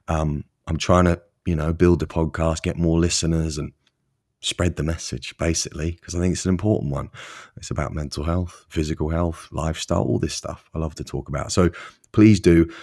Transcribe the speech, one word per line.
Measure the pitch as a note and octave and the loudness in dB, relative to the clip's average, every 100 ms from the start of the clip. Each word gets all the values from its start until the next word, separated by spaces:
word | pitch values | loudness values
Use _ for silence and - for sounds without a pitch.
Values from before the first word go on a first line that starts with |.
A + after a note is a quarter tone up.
| - | -4
Um, | D#2+ D#2 D2 - _ - | -2 -2 -4 -8 _ -6
I'm | E2 | -4
trying | - F2+ F2 | 2 4 4
to, | E2+ - _ - | 2 -4 _ -4
you | D#2+ | -2
know, | D#2 | -2
build | D#2+ F2 E2+ | 4 4 4
a | D#2 | 2
podcast, | E2 D#2+ - E2 D#2+ | -2 -2 0 -2 -2
get | F2 - | -4 0
more | E2+ E2 | 2 2
listeners, | E2+ - E2 E2 D#2+ D2 | 2 0 -2 -2 -2 -6
and | C#2+ - _ _ _ _ _ _ | -10 -12 _ _ _ _ _ _
spread | - - F2+ D#2+ | -8 -2 -2 -2
the | |
message, | D2+ D#2+ - C2 - - | -4 -4 -8 -10 -12 -4
basically, | E2 D#2+ - D#2 D#2+ | -2 -2 -4 -6 -8
'cause | E2 - | -8 -10
I | E2+ | -4
think | F2+ | -2
it's | D#2+ F#2 | -2 0
an | |
important | F#2 G#2 G#2+ C#2+ | 0 2 0 0
one. | C#2 C#2 - - - - - | -6 -8 -14 -20 -20 -20 -20
It's | - | -8
about | - C#2+ | -6 -4
mental | D#2 C#2+ D2 D#2 | -6 -8 -6 -2
health, | F2 F2 - _ | -2 -4 -10 _
physical | - D2+ D#2+ D#2 | -6 -4 -4 -2
health, | E2 E2+ E2 - | 0 -2 -4 -10
lifestyle, | - D#2 D#2+ - F2+ | -6 -4 -6 -4 -2
all | - - | 0 0
this | C#2+ | -2
stuff | - - - _ | -6 -10 -14 _
I | E2 | -8
love | D#2+ D#2 | -6 -8
to | C#2 | -10
talk | C#2 C#2 | -8 -6
about. | C#2+ - | -8 -4
So | - F2 - - - _ | 2 2 0 -12 -20 _
please | - A2 G2 | 6 8 8
do | F2 E2 E2 - | 8 6 6 0